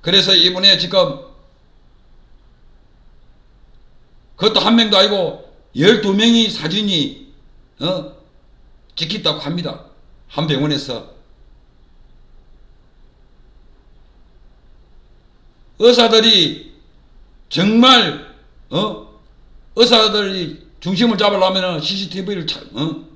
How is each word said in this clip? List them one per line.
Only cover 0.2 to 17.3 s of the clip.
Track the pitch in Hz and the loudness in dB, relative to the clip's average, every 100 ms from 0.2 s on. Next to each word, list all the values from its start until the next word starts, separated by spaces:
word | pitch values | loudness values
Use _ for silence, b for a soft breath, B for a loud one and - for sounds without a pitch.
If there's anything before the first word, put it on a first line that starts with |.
| 185 | 2
이번에 | 190 180 180 196 185 | 2 2 2 2 2
지금 | 180 190 165 - - - _ _ _ _ _ _ _ - _ - _ _ - _ _ _ - - - _ _ _ _ - - - _ - _ - | 0 0 0 -4 -16 -20 _ _ _ _ _ _ _ -20 _ -20 _ _ -20 _ _ _ -20 -20 -20 _ _ _ _ -20 -20 -20 _ -20 _ -4
그것도 | - 147 | -2 0
한 | 190 233 | 2 2
명도 | 220 196 | 4 2
아니고 | 202 202 165 - - - _ - | 2 0 -4 -6 -20 -20 _ 0
열두 | 175 233 208 | 2 4 0
명이 | 196 233 233 220 | 2 4 4 0
사진이, | - 156 196 208 175 139 - - - - - _ _ | -4 -6 -4 -2 -4 -4 -8 -20 -20 -20 -20 _ _
어? | 147 185 - - _ _ _ _ - - _ - | -6 -6 -10 -20 _ _ _ _ -20 -20 _ -12
찍혔다고 | 156 208 165 147 | -8 -6 -6 -6
합니다. | 143 175 151 - - - - - - | -8 -8 -8 -12 -20 -20 -20 -20 -12
한 | - 156 | -8 -4
병원에서. | 135 151 143 - 117 - - _ _ - - _ _ _ _ - - - - - - - - _ _ - _ _ _ - - - - _ - - _ _ _ - _ _ - _ - _ _ _ _ _ _ - _ | -2 -2 -4 -6 -12 -14 -20 _ _ -20 -20 _ _ _ _ -20 -20 -20 -20 -20 -20 -20 -20 _ _ -20 _ _ _ -20 -20 -20 -20 _ -20 -20 _ _ _ -20 _ _ -20 _ -20 _ _ _ _ _ _ -20 _
의사들이 | 226 240 226 220 226 196 156 - - - _ _ _ - - | 4 6 4 4 4 2 0 -4 -18 -20 _ _ _ -20 -20